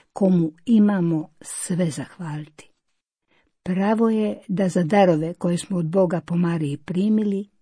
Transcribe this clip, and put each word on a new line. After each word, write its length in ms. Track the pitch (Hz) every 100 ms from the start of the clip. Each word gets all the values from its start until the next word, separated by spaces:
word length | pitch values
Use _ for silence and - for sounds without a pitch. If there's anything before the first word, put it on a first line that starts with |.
| _
komu 380 | - 196 180 160 - -
imamo 640 | 226 208 202 170 156 - -
sve 500 | - - - 175 170
zahvaliti. 800 | 139 127 - 165 151 151 - - _ _ _ _ _ _ _ _ _
Pravo 460 | - 185 196 220 226
je 300 | 220 208 208 -
da 220 | 185 190
za 140 | 180
darove 500 | 160 202 185 156 160
koje 240 | 180 180 175
smo 200 | - 185
od 80 | 160
Boga 360 | 190 180 175
po 140 | - 175
Mariji 420 | 175 170 147 143
primili, 720 | - 180 208 214 208 196 208 _